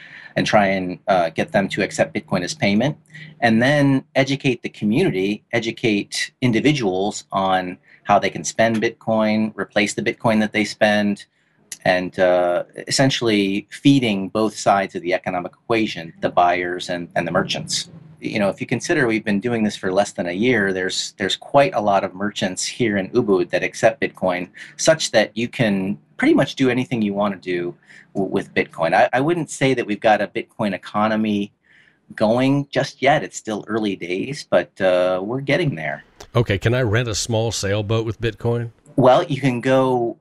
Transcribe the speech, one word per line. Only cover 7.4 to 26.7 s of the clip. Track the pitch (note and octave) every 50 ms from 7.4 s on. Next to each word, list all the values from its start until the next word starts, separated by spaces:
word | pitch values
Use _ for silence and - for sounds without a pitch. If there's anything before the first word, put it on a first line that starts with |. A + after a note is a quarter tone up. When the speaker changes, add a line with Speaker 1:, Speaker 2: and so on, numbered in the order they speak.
| F#2+ F#2+ F#2+ F#2 F2+ F2+ F2 - _ _ - _ _
Speaker 1:
how | - G#2 G2
they | G2 F#2+
can | - - E2+
spend | - - - A2+ A#2 A2+ G#2+ A2
Bitcoin, | A#2 A2+ - - A#2 A2 A2 A2 G#2+ G#2+ A2 A2 A2 - G#2
replace | F#2+ - _ G#2 G#2 G#2 -
the | - G#2
Bitcoin | A2 A2 - - A#2+ A2 A2
that | A2 G#2 -
they | G#2+ G#2
spend, | G2+ - - A2 G#2+ G#2 G#2 G#2 G2+ G2+ - - - _ _ _ _ _ _ _ _ - - -
and, | F#2+ F#2 F2+ F#2 F2 - -
uh, | F#2 F2+ F2+ F2+ F2+ F2 F2 F2 - - _ - - -
essentially | - - C#3 C3+ - - A#2+ A#2 G#2+ G2+ G2 G2 G2 G#2 - _
feeding | - - - C#3+ C#3 C#3 B2 A2+ G2+ G2 F#2+ F2+
both | - G#2+ A2 G#2 -
sides | - - A#2 G2+ G2 G2 F#2 -
of | F#2 E2+
the | F2 F2+
economic | F2+ - - F#2+ F2+ F2 F2+ -
equation, | _ _ - A#2 A2+ A2 G#2 - F2+ E2 E2 - - -
the | F2+
buyers | - - F2 F2 F2+ F2+ F2+ F2 F2+ F2+ - -
and, | F2+ F2 F2 E2 -
and | F2 F2
the | E2 E2+
merchants. | F#2+ F#2+ - - - - - - - - - - - - - - -
You | - - A2+ A2
know, | G2+ G2
if | - -
you | B2 -
consider | C3+ A#2 - - F3 D3+ C3+ A#2
we've | A2 A2 G#2+
been | G#2+ G2+ G2
doing | G2 B2 A#2+ A2+ G#2+
this | G#2 -
for | - - G2 F#2
less | G2 G2+ - -
than | - F#2 F2
a | F2
year, | F#2+ A2 B2+ B2+ A2 G2+ G2 F#2+
there's, | F#2 F#2 F#2 - - - - - -
there's | G2+ F#2 -
quite | - - - - C#3 C#3+ - -
a | A2
lot | G#2 G#2 G2 F#2+ G2
of | F2+ F2
merchants | F#2 G2+ G#2 G2+ - A2 F#2 F#2 - -
here | - - - B2 G#2+ G#2
in | G2+ G2+ -
Ubud | - B2 A#2+ G#2 G2 F2+ F2 E2
that | - F2+ F#2
accept | F2+ - - - A2 - -
Bitcoin, | G2 F2+ - - F#2+ F#2 F2+ F2+ F2 - - - - - -
such | - - - D#3+ D#3 - -
that | - A2+ G#2 - -
you | G#2+ A#2+ A#2
can | - - A#2+ G#2+ G2+ F#2+ F#2+ G2 G#2 - - _ _
pretty | - B3+ C#4+ F4
much | B3+ C#3+ - -
do | - C3+ B2+